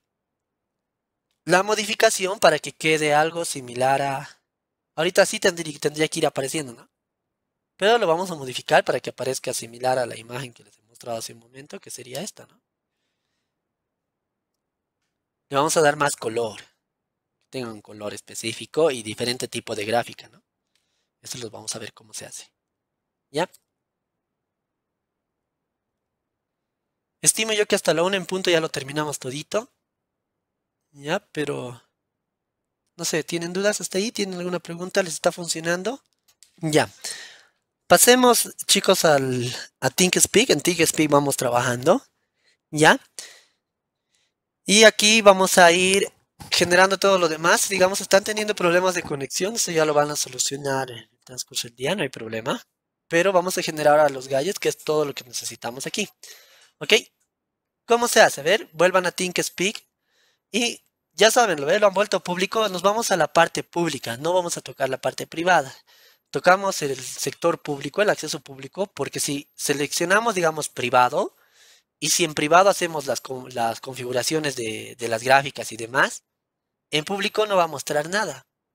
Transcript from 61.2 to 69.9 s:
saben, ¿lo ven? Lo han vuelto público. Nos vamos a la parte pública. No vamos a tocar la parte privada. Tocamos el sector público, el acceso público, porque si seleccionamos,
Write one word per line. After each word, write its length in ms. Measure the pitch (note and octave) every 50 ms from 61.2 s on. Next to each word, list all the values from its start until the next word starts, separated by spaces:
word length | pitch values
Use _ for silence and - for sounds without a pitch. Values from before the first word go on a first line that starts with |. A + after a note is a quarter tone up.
| G3 A3
saben, 300 | - B3+ A#3 G#3 E3+ D3
¿lo 80 | C3+
ven? 140 | C#3+ F#3 G#3
Lo 60 | G#3+
han 60 | G3+ F#3+
vuelto 300 | F#3+ G#3 - - F#3 -
público. 460 | F3 F3 F3 F#3+ - - A3+ A3 G3+
Nos 140 | F#3 F3 F3
vamos 280 | G3+ G#3 A3+ A3+ -
a 60 | G3
la 160 | F3 D3+ - -
parte 300 | E3 E3+ D#3+ - D#3 -
pública. 520 | - - F3 E3+ D#3+ D3 B2 - A#2+ A2+
No 180 | B2 D3 E3 F3+
vamos 220 | F#3 F3 E3+ -
a 60 | D#3
tocar 260 | - - C3 - C3+
la 140 | C3 C3 -
parte 260 | - - - - -
privada. 480 | - - D#3+ E3+ F#3 F3+ D#3+ C#3 C3 - - _ _ _ _ _ _ _ _ _ _
Tocamos 520 | - C#3 - F3+ F#3 G3 G3 G3 F#3 -
el 160 | D3+ C#3 C3+
sector 640 | C3 B2+ B2+ - - - D3 - - - E3+ E3 -
público, 400 | - - D3 C#3 C#3 C#3+ - F#3+
el 80 | G#3 G3+
acceso 300 | D3+ - - D3 - D3+
público, 480 | - - C3+ C3 C3 C3 - F3+ G3+
porque 320 | - _ - C#3 C3+ - C#3
si 300 | - - C#3+ C#3+ - _ _
seleccionamos, 800 | - - - C#3+ C#3 D3 C#3